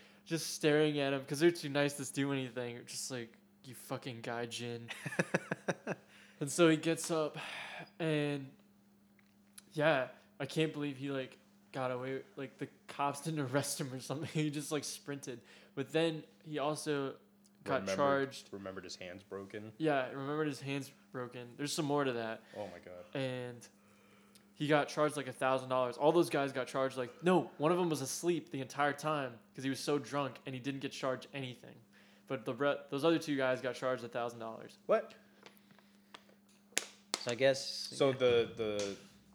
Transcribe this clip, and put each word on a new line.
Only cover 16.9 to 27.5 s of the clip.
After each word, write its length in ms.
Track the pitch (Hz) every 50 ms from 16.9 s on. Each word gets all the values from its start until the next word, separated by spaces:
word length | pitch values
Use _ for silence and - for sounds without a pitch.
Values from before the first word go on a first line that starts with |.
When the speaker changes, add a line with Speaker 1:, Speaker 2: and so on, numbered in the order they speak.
| 147 143 139 135 - - - _ _ _ _ _ _ - -
Speaker 1:
got 180 | - 135 127
Speaker 3:
Remembered, 140 | 98 98 95
Speaker 1:
charged. 540 | 147 143 139 139 139 135 131 127 - - -
Speaker 3:
remembered 320 | - 98 98 95 95 95 90
his 140 | 87 -
hands 260 | - 95 90 90 98 95
broken. 480 | - 98 98 98 98 - 107 107 110 107
Speaker 1:
Yeah, 320 | - 156 156 143 135 127 123
remembered 380 | 127 139 135 139 151 156 156
his 120 | 151 135 -
hands 320 | 135 139 139 139 131 - - - - _ -
broken. 340 | 127 123 120 - 123 123 120 120
There's 140 | 131 143 143
some 140 | - - 156
more 180 | 139 143 143 139
to 80 | 131 120
that. 280 | 117 113 110 110 - - - -
Speaker 3:
Oh 80 | 104 104
my 140 | 90 87 85 -
God. 360 | 90 90 90 90 - - 143
Speaker 1:
And 460 | 135 127 127 127 123 123 120 120 - - _ _ _ - - _ _ - - - - - - - - - _
he 120 | - 151
got 220 | 139 151 147 135 -
charged, 260 | - 151 151 147 143
like, 120 | 147 131 127
a 40 | 120
thousand 360 | - 135 131 131 131 127 127
dollars. 260 | 131 131 127 123 117
All 140 | - 143 156
those 180 | 165 175 160 -
guys 220 | - 147 139 135
got 160 | 127 131 123
charged, 300 | - - 135 131 131 123
like, 140 | 131 123 117 - - 156
no, 260 | 180 185 165 123 -